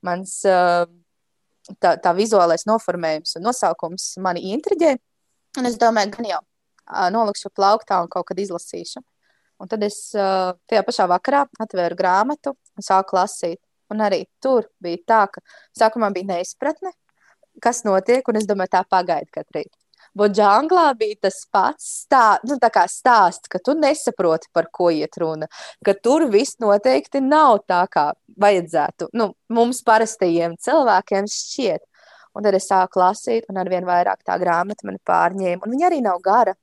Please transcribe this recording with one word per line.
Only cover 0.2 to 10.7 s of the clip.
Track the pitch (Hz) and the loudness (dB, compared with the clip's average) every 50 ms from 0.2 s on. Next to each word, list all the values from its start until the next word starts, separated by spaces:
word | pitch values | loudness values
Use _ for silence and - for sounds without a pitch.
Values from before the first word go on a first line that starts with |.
| 190 190 - - - 196 | -6 -12 -12 -2 0 2
ā, | 185 180 180 175 175 175 175 170 175 175 _ _ _ _ _ _ _ _ _ _ _ _ _ - 202 _ | 4 4 4 4 2 2 0 -2 _ _ _ _ _ _ _ _ _ _ _ _ _ _ _ -20 -10 _
tā, | - 180 160 | 0 0 0
tā | - - 185 170 | 2 0 0 0
vizuālais | 185 208 226 220 196 175 170 165 165 - | 0 0 2 4 4 4 4 2 0 0
noformējums | 208 220 - - - 175 175 170 160 156 156 170 - - 165 | -2 -2 -2 -2 -4 -6 -4 -2 -4 -4 -4 -6 -10 -10 -6
un | 180 | -4
nosaukums | 226 247 - - 180 160 - - 165 175 185 - - - 185 190 | -4 -4 -2 -2 -2 -2 -4 -8 -8 -8 -8 -8 -8 -10 -6 -4
mani | 185 175 175 180 190 | -4 -4 -4 -6 -6
intriģē, | 202 285 311 415 403 320 339 311 269 247 _ _ _ _ _ _ _ _ _ _ _ | -8 -6 -4 -4 -2 2 2 0 0 0 _ _ _ _ _ _ _ _ _ _ _
un | 269 254 240 | -6 -4 -4
es | 233 214 | -2 2
domāju, | 233 233 233 220 202 208 208 | 2 2 2 2 -2 -2 -4
gan | - 240 214 180 | -10 -8 -6 -6
jau, | 151 _ _ _ _ _ _ _ _ _ - | -8 _ _ _ _ _ _ _ _ _ -10
ā, | - - 180 180 196 | -4 -2 -2 0 0
nolikšu | 226 226 208 202 - - 202 _ | 0 -2 -2 -4 -8 -12 -12 _
plauktā | - 196 196 208 233 - - 202 185 170 | 0 2 2 2 2 0 -2 -2 -2 -2
un | 170 - | -4 -6
kaut | 185 175 - | -8 -6 -6
kad | 190 180 202 | -8 -8 -8
izlasīšu. | 190 175 175 - - - 175 170 - - 254 254 _ _ _ _ _ _ _ _ _ _ _ | -8 -8 -12 -12 -12 -14 -14 -14 -14 -16 -18 -20 _ _ _ _ _ _ _ _ _ _ _
Un | 202 185 | -10 -8
tad | 226 214 208 | -6 -4 -4
es, | 208 208 - - - - 208 | -4 -6 -8 -18 -8 -4 -2
ā, | 196 190 190 190 185 185 180 _ _ | -2 0 0 -2 -2 -4 -6 _ _
tajā | _ | _